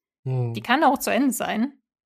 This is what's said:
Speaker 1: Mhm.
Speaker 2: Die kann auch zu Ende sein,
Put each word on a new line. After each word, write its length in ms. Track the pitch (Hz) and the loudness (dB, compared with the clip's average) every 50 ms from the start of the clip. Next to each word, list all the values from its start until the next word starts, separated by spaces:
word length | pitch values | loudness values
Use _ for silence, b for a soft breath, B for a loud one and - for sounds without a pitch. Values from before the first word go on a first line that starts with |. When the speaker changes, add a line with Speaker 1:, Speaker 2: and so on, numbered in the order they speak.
| _ _ _ _ - | _ _ _ _ -6
Speaker 1:
Mhm. 300 | 131 131 127 123 117 117 | -4 -2 -2 -2 -2 -4
Speaker 2:
Die 60 | 214 - | -6 -2
kann 220 | - 240 277 330 | 0 0 4 4
auch 140 | 262 277 - | 4 2 2
zu 120 | - 226 | 0 0
Ende 220 | 196 220 285 269 214 | 0 2 2 0 0
sein, 400 | - 208 170 190 208 233 285 - _ _ _ _ _ _ | -2 -4 -4 -2 -2 -2 -2 -4 _ _ _ _ _ _